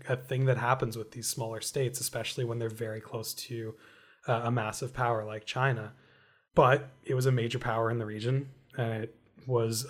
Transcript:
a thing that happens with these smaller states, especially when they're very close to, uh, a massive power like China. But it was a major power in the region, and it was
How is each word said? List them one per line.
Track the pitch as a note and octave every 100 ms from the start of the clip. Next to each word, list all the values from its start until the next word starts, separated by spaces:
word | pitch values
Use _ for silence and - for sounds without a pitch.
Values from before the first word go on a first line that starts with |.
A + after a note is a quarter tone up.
| -
a | C3
thing | - C3 C3
that | A#2+
happens | A#2+ B2+ A#2+ A2+
with | -
these | A#2+ -
smaller | - A2+ A2
states, | - C#3 B2 -
especially | - A#2 A2 -
when | A#2 A#2
they're | A2+
very | A2 A2 A2
close | - A2+ A2 -
to, | - A#2 A2 - - - - _ -
uh, | A#2 A#2
a |
massive | A#2+ G#2+ - C3
power | - A#2+ A2+
like | G#2+ G#2+ -
China. | B2+ C3 A2 G#2+ - - _ _ _ _
But | - B2+ C#3 - - -
it |
was | C3 C3
a |
major | B2 A#2 B2
power | B2 A2+ A2+
in | A#2
the | G#2+
region, | G#2+ A#2 C#3 C#3 - _ -
and | A#2 A2
it | A2+ - _ - B2+
was | A#2+ A2+ A2+